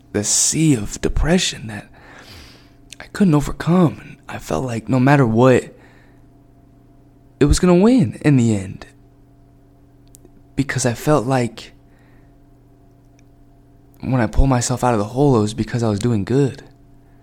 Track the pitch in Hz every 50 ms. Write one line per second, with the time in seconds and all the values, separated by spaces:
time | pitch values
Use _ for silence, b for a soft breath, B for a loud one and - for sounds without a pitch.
0 | _ _ - 104 104 - - - - - - 147 160 156 135 110 101 - - -
1 | - - - - 143 147 175 190 - - - - - 113 107 101 - - - B
2 | B B B B B B B B B B B B B B B B B - - -
3 | - - - - 208 185 147 147 139 - - - - 160 175 185 180 143 - -
4 | - - - - _ - - - - - - 78 131 127 117 113 - - 131 127
5 | 123 139 147 139 135 113 110 113 127 131 127 - - - - b b b b b
6 | b b b b b b b _ _ _ _ _ _ _ _ _ _ _ _ _
7 | _ _ _ _ _ _ _ - - 147 - - - 180 175 175 196 226 262 262
8 | 156 107 - - - 151 143 127 117 117 107 98 95 95 - - - - - _
9 | _ _ _ _ _ _ _ _ _ _ _ _ _ _ _ _ _ _ _ _
10 | _ _ - - - - _ - - _ _ - 139 - - 131 - 123 113 -
11 | - 151 151 139 107 131 135 127 120 117 - - - - - - _ b b b
12 | b b b b b b b b b _ _ _ _ _ _ _ _ _ _ _
13 | _ _ _ _ _ _ _ _ _ _ _ _ _ _ _ _ _ _ - _
14 | - 98 127 127 113 104 - 131 135 135 131 123 117 - 123 117 135 123 120 104
15 | 101 110 123 127 147 143 127 110 104 104 110 117 110 - - 120 117 110 104 101
16 | 113 120 117 101 92 - 117 139 143 120 107 - - - - _ _ - - -
17 | b b b b